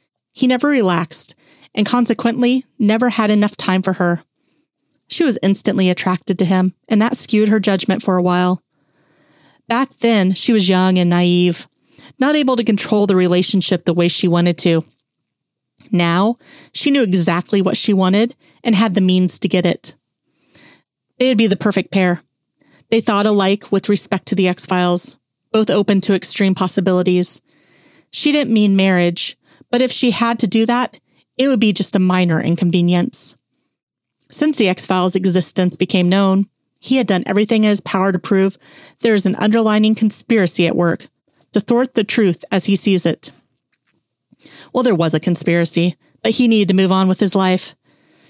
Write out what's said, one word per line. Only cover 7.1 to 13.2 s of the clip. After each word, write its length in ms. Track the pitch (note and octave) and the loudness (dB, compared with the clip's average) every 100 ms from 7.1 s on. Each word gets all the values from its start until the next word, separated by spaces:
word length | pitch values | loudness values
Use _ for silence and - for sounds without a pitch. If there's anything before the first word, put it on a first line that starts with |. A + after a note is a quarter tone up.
| - | -2
skewed 320 | - G#3 G#3+ | -2 0 2
her 100 | G#3+ | 2
judgment 420 | G3+ F#3+ - G3+ | 0 -2 -2 -4
for 160 | - F#3 | -2 0
a 60 | |
while. 400 | F3+ F3+ F3+ F3+ _ _ _ _ _ _ _ _ _ _ - | 0 0 0 -2 _ _ _ _ _ _ _ _ _ _ -6
Back 320 | A#3 C4+ - | -4 -4 -2
then, 340 | A#3 A3 F#3 | 0 2 2
she 200 | F#3 - | 0 0
was 140 | A3 F3+ | 2 2
young 300 | F#3 F#3 F#3 | 2 2 2
and 120 | F3 | 2
naive, 580 | F3 F3 F3 F3+ E3+ - _ _ _ - - | 2 2 2 2 -2 -8 _ _ _ -14 -4
not 160 | C4+ D4+ | 0 0
able 200 | C4 A#3+ | 0 0
to 80 | |
control 420 | A3+ G#3 - G#3 G3+ | 0 -2 0 0 2
the 100 | |
relationship 680 | F#3 | 2